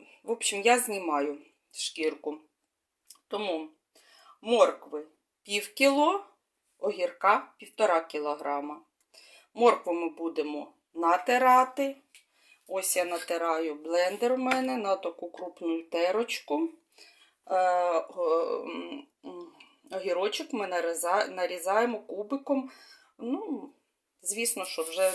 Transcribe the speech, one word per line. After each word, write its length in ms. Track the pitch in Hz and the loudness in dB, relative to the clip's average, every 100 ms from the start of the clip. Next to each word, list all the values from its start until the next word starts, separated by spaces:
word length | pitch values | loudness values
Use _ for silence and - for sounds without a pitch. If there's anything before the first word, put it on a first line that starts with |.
| - _ | -12 _
в 80 | - | -8
общем, 320 | - - 202 | -4 -2 0
я 160 | 208 247 | 4 4
знімаю 600 | 226 196 175 147 147 147 - _ _ | 2 -4 -2 0 -2 -4 -14 _ _
шкірку. 640 | - - - 156 147 156 151 _ _ _ _ _ _ - - _ | -10 -8 -4 -4 -4 -8 -10 _ _ _ _ _ _ -20 -20 _
Тому 400 | 208 208 160 156 _ _ _ _ _ - _ | -6 -4 -4 -6 _ _ _ _ _ -20 _
моркви 640 | 214 233 170 - - 151 151 _ _ _ | 2 6 6 4 -8 -12 -12 _ _ _
пів 320 | - 202 202 | -4 -4 -2
кіло, 500 | - 269 277 302 392 - _ _ _ _ _ | 4 4 6 4 2 -4 _ _ _ _ _
огірка 720 | 190 180 180 - 190 226 - _ | -4 -2 -4 2 4 4 0 _
півтора 420 | - - 214 165 | -12 0 4 4
кілограма. 800 | 165 156 147 147 143 143 147 151 - _ _ - - - _ | 0 -4 -4 -4 -4 -4 -6 -12 -18 _ _ -20 -20 -20 _
Моркву 380 | - - - - | 4 4 4 0
ми 160 | 170 170 | -2 -4
будемо 640 | 160 165 151 151 147 147 _ _ | -4 -4 -4 -4 -6 -10 _ _
натирати. 1040 | - 170 175 - 247 254 254 262 277 277 269 _ - _ _ _ _ - | -2 2 2 2 4 6 6 6 0 -4 -6 _ -20 _ _ _ _ -8
Ось 300 | 190 185 185 | -4 0 0
я 80 | |
натираю, 720 | 175 170 - 170 165 160 165 | 0 -4 -4 -2 0 0 -2
блендер 580 | 147 156 175 180 202 240 | -6 -2 2 2 0 0
у 40 | 262 | 0
мене 400 | 254 262 262 254 | 0 0 0 -2
на 200 | 202 190 | 0 -2
таку 340 | 180 - 175 | -2 -10 -12
крупну 520 | - 180 165 170 165 | -12 -14 -8 -4 -4
терочку. 840 | 165 170 175 202 233 - - 294 330 - _ - - _ _ _ - | -4 0 2 0 -2 -6 -4 -2 -2 -6 _ -20 -20 _ _ _ -4
Е, 500 | 185 185 180 175 165 - | 0 2 2 2 0 -2
го-, 560 | 175 170 165 165 - - | -2 0 2 0 -4 -6
м, 400 | 170 170 180 - _ | -10 -10 -12 -16 _
м, 280 | - 180 170 - - _ - | -18 -16 -18 -20 -20 _ -12
огірочок 600 | 185 190 175 202 208 302 | -6 -2 0 0 -2 -6
ми 140 | 233 196 | -6 -2
наріза-, 640 | 175 165 165 175 196 - | -2 -2 -2 0 0 0
нарізаємо 720 | 185 175 180 180 202 240 220 | -2 -4 -2 0 2 2 0
кубиком. 720 | - 190 208 277 - 277 269 - - - _ - | -8 -10 -6 -4 0 -2 -2 -12 -20 -20 _ -12
Ну, 540 | 233 311 415 247 - - _ _ _ _ | -6 -6 -6 -8 -10 -20 _ _ _ _
звісно, 420 | - 202 240 - | -6 -4 -2 -2
що 180 | 185 - | -4 -6
вже 300 | 160 165 190 | -4 0 0